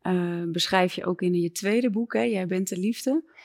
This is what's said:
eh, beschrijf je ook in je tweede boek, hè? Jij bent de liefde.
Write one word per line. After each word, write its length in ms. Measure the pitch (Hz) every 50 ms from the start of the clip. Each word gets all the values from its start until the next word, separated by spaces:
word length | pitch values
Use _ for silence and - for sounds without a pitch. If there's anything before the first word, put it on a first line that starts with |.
| -
eh, 400 | 180 185 180 175 175 175 170 175
beschrijf 460 | 165 165 180 170 - 190 190 180 185 -
je 100 | - -
ook 180 | - 185 175 185
in 120 | 180 180
je 180 | 175 175 170 170
tweede 380 | - - 196 214 233 247 254
boek, 220 | 196 214 233 233 -
hè? 100 | 220 226
Jij 240 | 240 226 190 185
bent 220 | 175 185 185 190 -
de 100 | 196 175
liefde. 460 | 185 214 233 - - 254 269 320 320 - _ - -